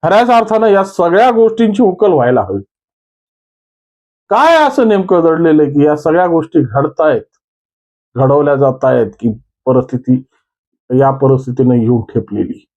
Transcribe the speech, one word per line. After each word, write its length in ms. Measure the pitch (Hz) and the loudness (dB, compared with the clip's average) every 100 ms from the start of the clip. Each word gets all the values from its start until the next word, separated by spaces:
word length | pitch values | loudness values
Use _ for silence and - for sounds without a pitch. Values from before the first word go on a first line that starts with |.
खऱ्याच 280 | 156 202 240 | 0 0 2
अर्थानं 360 | 233 220 220 220 | 0 0 0 2
या 180 | 196 | 0
सगळ्या 460 | 190 - 170 185 254 | -2 -2 0 2 2
गोष्टींची 520 | 226 226 226 226 202 | 2 0 0 -2 0
उकल 300 | 226 180 208 | -2 0 0
व्हायला 280 | 160 120 123 | 0 0 -2
हवी. 220 | 90 98 98 _ _ _ _ _ _ _ _ _ _ _ _ _ _ _ _ | -2 -8 -10 _ _ _ _ _ _ _ _ _ _ _ _ _ _ _ _
काय 280 | 208 311 330 | 0 2 2
असं 320 | 294 269 240 | 2 0 0
नेमकं 320 | 202 185 180 | 0 0 0
दडलेलं 380 | 165 160 165 156 | 2 2 2 2
आहे 100 | 147 | 2
की 120 | 143 | 2
या 120 | 147 151 | 0 0
सगळ्या 300 | 160 165 180 | -2 0 0
गोष्टी 340 | 165 156 165 | -2 -2 -2
घडतायत, 760 | 123 120 147 - 156 120 - _ _ _ _ _ _ _ _ 120 | -2 -2 -4 -2 -2 -2 -6 _ _ _ _ _ _ _ _ -2
घडवल्या 400 | 135 143 147 139 | 0 2 0 0
जातायत, 540 | 135 131 135 127 110 - | 0 0 -2 0 -2 -4
की 180 | 117 107 _ _ - | -6 -6 _ _ -2
परिस्थिती, 560 | 127 127 127 - 127 - _ _ _ _ _ _ 127 | -2 -2 -8 -2 -2 -4 _ _ _ _ _ _ 0
या 120 | 135 | 0
परिस्थितीनं 640 | 135 135 131 131 123 127 | 0 0 0 -4 -2 0
येऊन 380 | 123 113 123 101 | 0 0 -2 -2
ठेपलेली? 540 | - 101 104 - - _ | -8 -6 -6 -6 -8 _